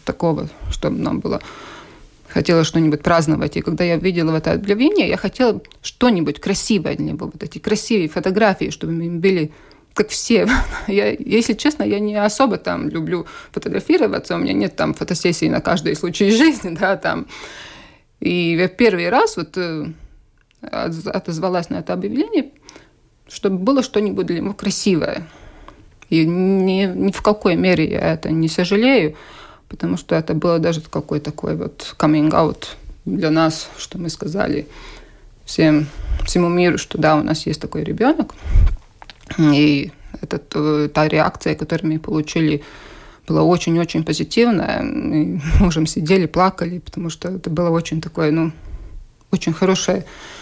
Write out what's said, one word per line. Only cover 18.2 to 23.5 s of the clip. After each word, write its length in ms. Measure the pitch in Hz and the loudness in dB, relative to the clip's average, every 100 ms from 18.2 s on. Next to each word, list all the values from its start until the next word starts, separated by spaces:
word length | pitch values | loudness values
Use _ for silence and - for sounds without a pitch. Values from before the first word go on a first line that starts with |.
И 340 | - 175 170 170 | -2 0 0 0
я 120 | 185 | 0
первый 400 | - 240 180 175 | 4 4 4 2
раз 280 | 254 440 180 | 2 2 0
вот, 200 | 160 185 | -8 -6
э, 300 | 175 156 151 160 - - _ _ _ _ | -6 -6 -8 -12 -20 -20 _ _ _ _
отз-, 460 | - - 165 160 190 | -10 -6 -6 -6 -6
отозвалась 600 | 190 - 160 185 180 165 | -6 -6 -4 -2 -2 -4
на 60 | 170 | -8
это 140 | 160 | -4
объявление, 560 | 180 202 247 427 392 - _ - - - _ _ _ - | -4 -4 -2 0 0 -2 _ -20 -20 -20 _ _ _ -20
чтобы 300 | - 202 | -4 -2